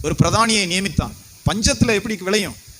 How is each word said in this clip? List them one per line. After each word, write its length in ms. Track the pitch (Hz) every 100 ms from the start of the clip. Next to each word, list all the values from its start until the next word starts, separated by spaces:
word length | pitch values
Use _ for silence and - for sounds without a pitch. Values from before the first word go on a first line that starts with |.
ஒரு 140 | 151 165
பிரதானியை 420 | 170 196 226 220 185
நியமித்தான். 440 | 185 196 151 123 - - - -
பஞ்சத்துல 480 | 196 277 277 233
எப்படி 220 | 208 220 208
விளையும், 400 | 185 208 180 113 -